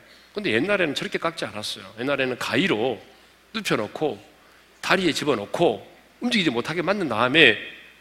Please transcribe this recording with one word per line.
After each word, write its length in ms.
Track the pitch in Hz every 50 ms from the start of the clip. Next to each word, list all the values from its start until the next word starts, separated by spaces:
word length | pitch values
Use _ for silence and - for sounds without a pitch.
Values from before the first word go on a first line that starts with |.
| - - - - - - -
근데 180 | 208 208 151 107
옛날에는 420 | 113 151 196 208 190 180 151 131
저렇게 240 | - 170 202 - 180
깎지 260 | - 165 160 - 156
않았어요. 480 | 113 98 104 107 - - 107 101 95 107 110
옛날에는 400 | 123 139 143 135 131 127 123 -
가위로 600 | - - - 127 185 185 131 104 113 131 113 92 - - - - - - _ _ _ _ -
눕혀놓고 720 | 220 202 - 160 120 107 98 - - 156 143 107 101 - - - - - - - - - _ _ _
다리에 300 | - - 175 190 185 160
집어넣고 840 | 127 - 139 147 131 104 101 - - - 175 147 110 98 - - - - - _ _ -
움직이지 300 | 233 240 240 214 170 156
못하게 320 | 117 117 120 - 156 180
만든 280 | 156 170 208 214 180 139
다음에 480 | 113 104 120 123 135 165 156 120 104 - - - - - - - - -